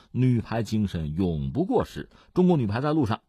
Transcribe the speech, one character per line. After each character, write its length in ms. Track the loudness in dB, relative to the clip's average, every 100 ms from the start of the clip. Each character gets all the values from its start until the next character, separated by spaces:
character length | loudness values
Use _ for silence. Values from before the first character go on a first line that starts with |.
| _
女 300 | 0 2 2
排 200 | 0 -4
精 260 | -2 -2 -2
神 280 | -2 -4 -2
永 360 | 0 0 -2
不 140 | -2 0
过 180 | 0
时， 240 | -2 -6 -14 -18 _ 2
中 120 | 4
国 80 | 4
女 120 | 2
排 140 | -2
在 120 | 0
路 140 | 0 0
上， 140 | -2